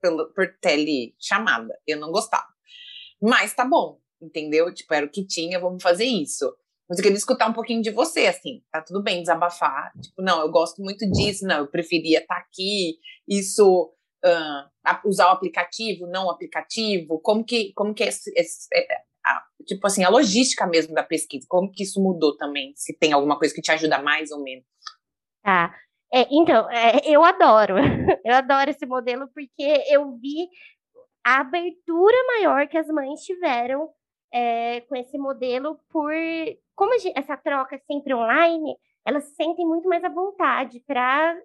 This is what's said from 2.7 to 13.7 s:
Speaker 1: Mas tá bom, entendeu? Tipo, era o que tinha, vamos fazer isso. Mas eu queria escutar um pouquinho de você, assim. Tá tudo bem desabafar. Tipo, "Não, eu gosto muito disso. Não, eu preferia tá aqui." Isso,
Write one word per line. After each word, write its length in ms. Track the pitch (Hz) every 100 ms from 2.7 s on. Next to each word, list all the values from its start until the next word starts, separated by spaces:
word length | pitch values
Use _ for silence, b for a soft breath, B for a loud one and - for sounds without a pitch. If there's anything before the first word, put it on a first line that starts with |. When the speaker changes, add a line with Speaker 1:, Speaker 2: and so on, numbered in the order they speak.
| B B B B B
Speaker 1:
Mas 340 | 208 240 202
tá 100 | -
bom, 340 | 254 330 180 - _ _
entendeu? 520 | 160 160 151 151 170
Tipo, 200 | 185 -
era 120 | 151 143
o 40 |
que 160 | - 190
tinha, 340 | - 165 185
vamos 220 | 180 185
fazer 220 | 180 175
isso. 460 | 240 226 147 - 139 - _ _ _
Mas 100 | 175
eu 40 |
queria 160 | 196 196
escutar 300 | - 254 226
um 40 |
pouquinho 300 | 226 226 233
de 80 | 226
você, 360 | 214 320 - 208
assim. 360 | 175 160 117 _
Tá 80 | 160
tudo 200 | 156 180
bem 180 | 208 180
desabafar. 720 | 170 165 175 - 156 139 - -
Tipo, 220 | - -
"Não, 180 | 190 170
eu 100 | 156
gosto 320 | 165 165 -
muito 260 | 196 202 208
disso. 360 | 185 208 196 190
Não, 120 | 160
eu 120 | 143
preferia 540 | 170 165 170 160 156 -
tá 100 | 180
aqui." 640 | - - 190 202 175 - B B -
Isso, 640 | 202 190 - 202